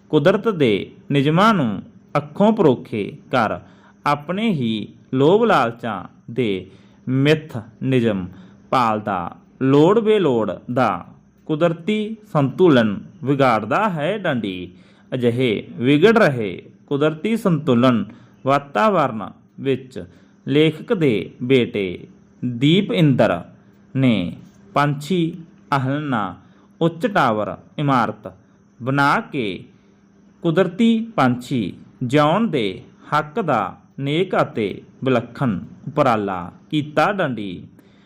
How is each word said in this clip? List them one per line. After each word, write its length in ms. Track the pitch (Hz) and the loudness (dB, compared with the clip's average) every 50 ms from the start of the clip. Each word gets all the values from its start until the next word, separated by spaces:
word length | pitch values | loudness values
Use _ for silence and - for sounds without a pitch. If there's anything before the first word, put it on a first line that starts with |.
| _ - | _ -2
ਕੁਦਰਤ 380 | - 156 143 175 196 214 196 233 | 0 2 4 4 2 2 0 -2
ਦੇ 420 | 208 165 143 117 101 92 - - - - - - 139 | 0 2 2 2 2 0 -2 -6 -14 -14 -8 -2 0
ਨਿਯਮਾਂ 400 | 143 131 151 156 170 202 226 220 | 0 2 2 2 4 4 4 4
ਨੂੰ 280 | 185 135 113 101 90 - - - - - _ - | 2 0 -2 -2 -6 -8 -12 -18 -20 -12 _ -6
ਅੱਖੋਂ 360 | 147 147 - - - 202 220 220 | -6 -6 -4 -2 2 2 2 4
ਪਰੋਖੇ 520 | 214 196 151 123 - - - - 110 98 101 - - - - | 4 4 4 2 2 -2 -6 -8 -6 -6 -6 -10 -14 -8 -4
ਕਰ 280 | - 127 110 101 92 85 - - - - _ - _ _ - | -2 0 0 0 -2 -6 -10 -14 -20 -20 _ -20 _ _ -4
ਆਪਣੇ 440 | 147 147 147 147 160 180 196 226 233 196 | -2 -2 -2 -4 -6 -6 -4 -2 -2 -2
ਹੀ 360 | 147 123 113 110 107 98 - - - - _ - | -2 -2 -4 -4 -4 -6 -10 -14 -20 -12 _ 0
ਲੋਭ 300 | 131 135 151 190 214 240 | 2 4 4 4 4 4
ਲਾਲਚਾਂ 580 | 220 185 151 127 117 117 - - 117 104 92 85 - _ - _ - 117 | 4 2 2 2 0 -4 -6 -8 -8 -8 -8 -10 -14 _ -20 _ -10 -6
ਦੇ 380 | 131 127 107 98 92 87 - - - - _ _ _ _ | -4 -2 -2 -2 -4 -6 -12 -18 -20 -20 _ _ _ _
ਮਿੱਥ 500 | - 127 131 135 147 156 156 - - - 120 107 - - - 135 | -4 -2 0 2 2 2 2 -2 -6 -12 -14 -14 -14 -14 -8 -4
ਨਿਯਮ 440 | 131 131 127 113 113 104 95 90 87 90 - - - - - - - | -2 0 2 2 0 0 -2 -4 -8 -12 -16 -20 -20 -20 -20 -8 -4
ਪਾਲਦਾ। 680 | - 131 120 113 110 107 101 107 101 90 85 - - - - _ _ - 127 | -2 0 0 0 0 -2 -4 -4 -4 -4 -6 -8 -12 -16 -20 _ _ -4 0
ਲੋੜ 360 | 135 135 143 151 170 214 233 | 4 4 6 6 6 4 4
ਬੇਲੋੜ 540 | 220 214 214 214 180 147 127 113 107 101 87 - - - | 2 2 2 2 2 0 0 0 0 -2 -4 -8 -10 -6
ਦਾ 340 | 123 131 127 107 95 87 87 - - - _ _ _ _ _ - | -2 0 0 0 -2 -4 -8 -14 -20 -20 _ _ _ _ _ -6
ਕੁਦਰਤੀ 680 | 156 147 170 170 165 170 165 214 214 214 214 214 226 - - - - | -2 0 0 0 -2 -2 -4 -4 -4 -2 -4 -6 -10 -12 -12 -6 -2
ਸੰਤੁਲਨ 640 | 156 139 131 - - 185 175 143 123 113 107 98 - - - - - - | 0 0 0 2 4 6 6 6 6 4 2 0 -4 -8 -14 -16 -8 -6
ਵਿਗਾੜਦਾ 640 | 123 147 135 139 127 117 107 107 104 135 175 208 220 | -4 0 2 2 2 2 2 0 -2 -2 -2 -2 -2
ਹੈ 280 | 175 156 143 165 208 220 | -2 -4 -4 -4 -4 -4
ਡੰਡੀ। 540 | 185 175 139 120 104 101 92 90 90 87 92 - - _ _ _ _ _ - | -4 -4 -4 -4 -4 -6 -6 -8 -10 -14 -16 -20 -20 _ _ _ _ _ -6
ਅਜਿਹੇ 380 | 131 120 120 113 123 131 123 104 - - - - - | -2 0 0 0 2 0 0 0 -2 -4 -8 -8 -2
ਵਿਗੜ 380 | 120 127 147 147 160 220 226 226 | 2 2 4 6 6 6 6 6
ਰਹੇ 320 | 214 156 135 120 110 98 87 - - - - _ _ | 4 2 2 0 -4 -6 -8 -10 -14 -20 -20 _ _
ਕੁਦਰਤੀ 500 | - 147 139 147 156 151 151 - 214 226 | -6 -2 0 0 0 0 -2 -4 -4 -2
ਸੰਤੁਲਨ 680 | 220 - 202 170 - 151 139 123 117 127 131 120 107 98 - - - - - _ _ - | -2 0 0 0 0 2 2 2 4 4 4 4 2 0 -4 -10 -18 -20 -20 _ _ -2
ਵਾਤਾਵਰਣ 800 | 131 139 139 143 147 - 202 214 220 196 175 147 127 113 110 95 - - _ _ _ _ - | 0 0 0 0 -2 -2 0 2 2 2 2 0 0 -2 -6 -10 -12 -14 _ _ _ _ -6
ਵਿੱਚ 440 | 123 135 131 120 135 131 - 98 90 90 - - _ _ _ _ _ | -4 -2 -2 -2 -4 -10 -16 -16 -16 -16 -18 -20 _ _ _ _ _
ਲੇਖਕ 460 | 135 135 147 156 160 156 - - - 240 | -2 2 2 2 2 0 -2 -4 -4 -2
ਦੇ 380 | 185 160 139 110 95 - - - - 120 | 0 2 2 0 0 -2 -6 -10 -8 0
ਬੇਟੇ 640 | 123 135 127 117 87 - 107 98 92 87 - - - - - _ _ _ _ - | 2 2 4 2 2 -2 -4 -4 -4 -6 -8 -14 -20 -20 -20 _ _ _ _ -8
ਦੀਪ 500 | 123 120 117 123 147 165 196 202 - 240 | -8 -4 0 2 2 4 2 2 0 0
ਇੰਦਰ 480 | 185 165 147 127 117 117 101 90 85 - - - - _ _ _ _ _ _ - | 2 2 4 4 4 2 2 0 -2 -6 -10 -20 -20 _ _ _ _ _ _ -4
ਨੇ 420 | 131 135 127 117 98 90 85 - - - - - - - - - | 0 2 2 2 0 -2 -4 -8 -12 -18 -20 -20 -20 -18 -4 -2
ਪੰਛੀ 460 | 147 143 147 143 - - - 190 180 165 160 170 - - - _ _ _ - 147 | 0 0 0 0 -4 -4 -4 -2 -2 -2 -2 -4 -8 -16 -20 _ _ _ -4 -2
ਆਲ੍ਹਣਾ 640 | 135 127 131 139 147 151 143 127 113 101 92 87 - - _ _ _ _ _ _ - | -2 -2 -2 -4 -4 -4 -4 -4 -4 -4 -4 -8 -12 -18 _ _ _ _ _ _ -2
ਉੱਚ 260 | 165 165 165 165 - | -2 -2 -2 -2 -4
ਟਾਵਰ 500 | 247 202 180 147 123 110 107 104 95 - - - - _ - | -2 0 2 2 2 2 0 -2 -4 -6 -10 -14 -14 _ -4
ਇਮਾਰਤ 540 | 151 143 135 127 113 98 113 - - 95 90 - _ _ _ _ _ _ _ - | -2 0 2 2 0 0 -4 -8 -14 -18 -18 -20 _ _ _ _ _ _ _ -10
ਬਣਾ 380 | 117 123 135 143 139 143 160 214 226 - - | -6 -4 0 2 2 2 2 0 -2 -6 -6
ਕੇ 320 | 147 117 101 87 95 - - _ _ _ _ _ _ _ _ _ _ _ _ _ _ - | -6 -6 -6 -6 -10 -12 -20 _ _ _ _ _ _ _ _ _ _ _ _ _ _ -4
ਕੁਦਰਤੀ 560 | 170 160 175 190 180 180 - 233 226 233 226 220 - - | 0 2 2 2 0 0 2 2 2 2 2 -2 -4 0
ਪੰਛੀ 560 | - 135 123 123 120 - - 147 123 107 85 - - - - - - 135 | 2 2 2 2 0 -4 -4 -4 -4 -4 -4 -8 -12 -18 -20 -12 -8 -4
ਜਿਉਣ 460 | 123 123 151 147 151 160 202 233 208 | 0 2 2 4 4 2 2 0 0
ਦੇ 340 | 156 139 110 98 90 - - - - _ - - 143 | 0 -2 -2 -2 -4 -8 -12 -20 -20 _ -8 -4 -4
ਹੱਕ 280 | 147 160 151 - 233 | -4 -4 -4 -6 -4
ਦਾ 360 | 208 160 135 110 98 87 - - - _ _ - | -2 0 0 0 0 -2 -6 -12 -20 _ _ -8
ਨੇਕ 340 | 139 139 147 160 196 190 233 202 151 | -6 -2 -2 -2 -2 -2 0 -2 -2
ਅਤੇ 400 | - - 117 110 95 - - - - - - - | -2 -2 -4 -4 -4 -6 -8 -14 -20 -16 -6 -2
ਵਿਲੱਖਣ 540 | 131 127 117 113 - - - 143 123 98 - - - - - - 147 | 0 0 0 0 -4 -6 -4 -2 -2 -2 -4 -6 -12 -16 -16 -16 -6
ਉਪਰਾਲਾ 640 | - 156 143 127 117 107 101 98 92 90 87 87 - - - _ | -2 0 2 2 2 0 0 -2 -4 -6 -8 -12 -14 -18 -10 _
ਕੀਤਾ 400 | - 151 139 147 147 143 151 180 208 | -4 -4 -4 -2 0 0 0 0 0
ਡੰਡੀ। 520 | 190 180 143 123 110 104 98 87 - - - - - - _ _ _ _ | -2 -4 -4 -4 -6 -8 -10 -10 -12 -14 -18 -20 -20 -20 _ _ _ _